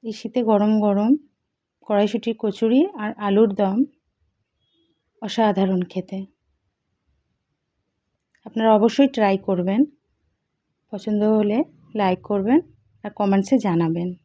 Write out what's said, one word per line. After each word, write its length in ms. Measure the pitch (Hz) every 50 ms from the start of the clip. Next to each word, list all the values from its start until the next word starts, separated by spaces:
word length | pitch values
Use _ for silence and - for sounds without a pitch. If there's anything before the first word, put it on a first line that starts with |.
| -
এই 100 | 226 214
শীতে 260 | - - 226 226 254 240
গরম 280 | 214 226 202 208 214 220 214
গরম 320 | 208 208 202 196 208 226 269 302 - _ _ _ _ _ _ _ _ _ _ _ _ -
কড়াইশুঁটির 480 | 214 202 208 202 - 226 220 233 226 220
কচুরি 420 | - 214 202 - - 226 233 262 330 392 403 285
আর 140 | 214 214 214 -
আলুর 320 | 208 202 196 202 226 220 196
দম 240 | - 208 190 190 220 277 - _ _ _ _ _ _ _ _ _ _ _ _ _ _ _ _ _ _ _ _ _ _ _ _ _ _
অসাধারণ 600 | - 208 - - 226 214 196 190 196 190 190 185 180 175
খেতে। 280 | - 185 180 - - 190 196 190 _ _ _ _ _ _ _ _ _ _ _ _ _ _ _ _ _ _ _ _ _ _ _ _ _ _ _ _ _ _ _ _ _ _ _ _ _ _ _ _ _ _ _
আপনারা 240 | 214 - 220 220 220 220
অবশ্যই 340 | 208 202 233 220 - 277 269
ট্রাই 260 | 269 - 214 202 196 196
করবেন, 420 | 196 - 190 180 180 185 196 220 294 294 _ _ _ _ _ _ _ _ _ _ _ _ _ _ _ _ _ _ _ _ -
পছন্দ 280 | 196 - - 214 208 208 214 220
হলে 240 | 214 214 208 208 233 320 - _ _ _ _ _
লাইক 240 | 214 208 185 185 185 -
করবেন 360 | - 208 202 190 214 247 320 349 - - _ _ _ _ _ _
আর 80 | 208 -
কমেন্টসে 420 | - 208 196 196 196 196 196 - 254
জানাবেন। 500 | - 208 170 165 170 160 165 170 175 180 180 - _